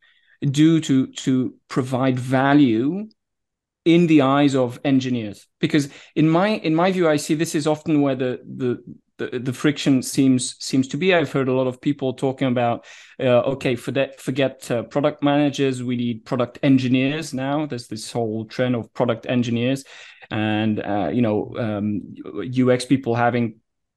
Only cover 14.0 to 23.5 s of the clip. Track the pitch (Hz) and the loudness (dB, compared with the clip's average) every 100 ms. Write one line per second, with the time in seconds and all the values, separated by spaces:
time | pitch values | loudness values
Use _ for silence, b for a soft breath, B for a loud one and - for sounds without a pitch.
14 | 135 - - 135 - - - 120 107 143 | -4 -4 -6 -2 -2 -4 -6 -4 -2 -2
15 | 147 147 143 143 147 135 135 123 123 120 | -2 0 0 2 0 0 -2 -2 -4 -4
16 | 120 113 - 127 120 - 143 131 123 127 | -4 -6 -6 -4 -4 0 2 4 4 2
17 | 135 156 151 127 135 143 151 123 - 110 | 0 -4 -8 -6 -4 -4 -4 -8 -10 -12
18 | - 120 113 110 110 - 127 120 104 - | -8 -6 -4 -6 -8 -4 -2 -2 -6 -2
19 | 120 117 131 123 120 117 123 135 - B | 0 -2 -2 -2 0 -2 -2 -4 -8 B
20 | B B B 117 107 107 110 107 - 101 | B B B -4 -2 0 -2 -2 -4 -4
21 | 82 113 117 104 120 120 113 104 104 101 | -2 0 0 0 -4 -6 -6 -4 -4 -6
22 | - - - 101 127 127 123 123 - 135 | -8 -16 -12 -10 -6 0 2 2 2 0
23 | 127 117 120 120 117 | 0 0 2 0 -2